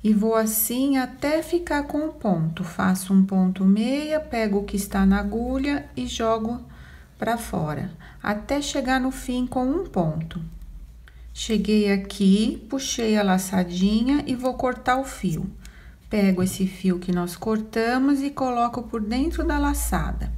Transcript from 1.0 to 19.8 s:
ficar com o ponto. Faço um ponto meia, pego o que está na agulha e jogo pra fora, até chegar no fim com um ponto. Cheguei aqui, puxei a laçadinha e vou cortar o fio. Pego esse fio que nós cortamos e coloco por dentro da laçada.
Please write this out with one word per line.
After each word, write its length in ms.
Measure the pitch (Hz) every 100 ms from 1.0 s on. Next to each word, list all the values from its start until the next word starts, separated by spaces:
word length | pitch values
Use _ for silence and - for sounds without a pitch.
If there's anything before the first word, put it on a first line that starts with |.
| 254 - 285 320
ficar 400 | 320 349 349 294 285
com 200 | 294 311
o 80 |
ponto. 500 | - 220 170 160 165
Faço 480 | 185 - 185 185 -
um 140 | 196 190
ponto 400 | 190 185 185 190
meia, 540 | 202 240 277 302 302
pego 400 | 311 233 214 196
o 40 |
que 120 | 202 202
está 280 | - 202
na 140 | 190 202
agulha 720 | 202 220 240 262 277 285 - -
e 80 | 247
jogo 560 | - 226 226 220 247 - - - - - -
pra 220 | 220 226
fora, 520 | - 185 151 147 - - - -
até 400 | - 208 - 277
chegar 400 | 285 294 254 262
no 80 | 254
fim 380 | 262 - 247 247
com 180 | 262 254
um 180 | 330
ponto. 560 | 381 196 160 156 - 170 165 - - - - - - - -
Cheguei 580 | - - 214 190 214 202
aqui, 720 | 196 196 - 196 202 240 330 -
puxei 480 | 269 - - 220 214
a 60 |
laçadinha 1000 | 196 185 - 185 175 180 196 220 247 294 -
e 80 | 247
vou 180 | 254
cortar 440 | 247 254 240 - 254
o 40 |
fio. 460 | 269 - 185 156 190 - - - - - -
Pego 360 | 214 196 180
esse 240 | 185 - 190
fio 320 | - 190 175
que 120 | 180
nós 240 | 180 175 -
cortamos 840 | 220 220 220 233 226 254 277 277
e 80 | 277
coloco 540 | 277 254 240 240 240
por 180 | 226 233
dentro 420 | 208 247 320 330
da 140 | 320 294
laçada. 720 | 285 285